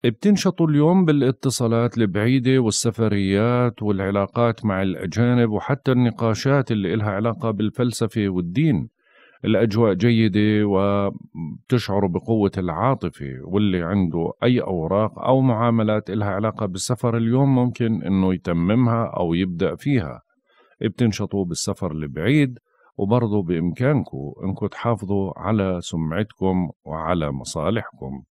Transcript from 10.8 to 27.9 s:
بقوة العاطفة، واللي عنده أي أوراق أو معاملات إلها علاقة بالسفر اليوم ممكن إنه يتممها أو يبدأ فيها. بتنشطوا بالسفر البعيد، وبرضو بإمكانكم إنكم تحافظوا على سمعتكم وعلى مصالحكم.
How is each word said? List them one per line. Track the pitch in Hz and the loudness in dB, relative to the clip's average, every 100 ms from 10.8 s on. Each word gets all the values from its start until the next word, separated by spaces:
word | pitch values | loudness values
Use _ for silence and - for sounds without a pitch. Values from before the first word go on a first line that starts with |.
| 101 101 98 - - - 80 - _ 127 - 101 98 | 2 0 -2 -6 -16 -12 -12 -12 _ -2 0 0 0
بقوة | 87 - 113 98 98 | -2 0 2 2 0
العاطفة، | 90 80 120 131 90 - 69 65 | -4 -2 -2 0 -6 -8 -12 -12
واللي | 85 95 104 90 | -2 0 2 0
عنده | 82 101 90 82 82 - | 0 0 0 0 -4 0
أي | 120 123 | 2 2
أوراق | - 90 80 98 107 - | 0 -4 0 0 0 -2
أو | - 131 | 0 2
معاملات | 131 110 120 113 107 107 104 | 2 2 2 2 2 -2 -2
إلها | 104 104 | -4 -2
علاقة | 95 110 - 104 | -2 -4 -4 -6
بالسفر | 92 - 127 120 117 | -6 -6 -2 0 0
اليوم | 113 127 139 127 | 0 2 4 2
ممكن | 123 113 117 104 | 2 0 -2 -2
إنه | - 95 92 | 0 2 2
يتممها | 90 - 85 85 113 120 117 107 | 0 -2 0 2 2 2 0 -2
أو | - 87 | -2 -2
يبدأ | 85 95 85 90 82 | 0 -2 -2 -4 -2
فيها. | 143 135 76 60 _ _ _ _ _ _ | -2 -2 -2 -12 _ _ _ _ _ _
بتنشطوا | 120 - 117 101 101 98 90 | -6 0 0 0 -4 -4 -4
بالسفر | 80 - 98 92 | -4 -6 -6 -6
البعيد، | 78 76 76 92 151 139 123 _ _ _ - | -6 -8 -4 0 2 0 -4 _ _ _ -6
وبرضو | 101 123 117 104 | 0 0 2 -2
بإمكانكم | 85 85 87 78 127 143 80 67 71 - | 0 -2 -2 -2 0 0 -2 -10 -12 -8
إنكم | 95 95 104 | -8 -6 -8
تحافظوا | - 120 113 95 101 95 - | -4 -4 -2 -2 -4 -4 -6
على | 87 110 95 90 | -2 0 0 -4
سمعتكم | - 85 80 85 107 _ 95 92 85 - | -6 -6 -4 -4 -6 _ 0 0 -2 -8
وعلى | - 78 80 90 73 | -12 -8 -2 -2 -2
مصالحكم. | 69 62 - 80 110 - | -6 -8 -4 -2 -2 -6